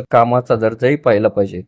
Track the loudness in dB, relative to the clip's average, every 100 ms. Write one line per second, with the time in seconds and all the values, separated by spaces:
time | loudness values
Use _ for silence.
0 | 2 2 2 0 -2 -2 -2 -2 -2 0
1 | 0 0 0 -2 -4 -6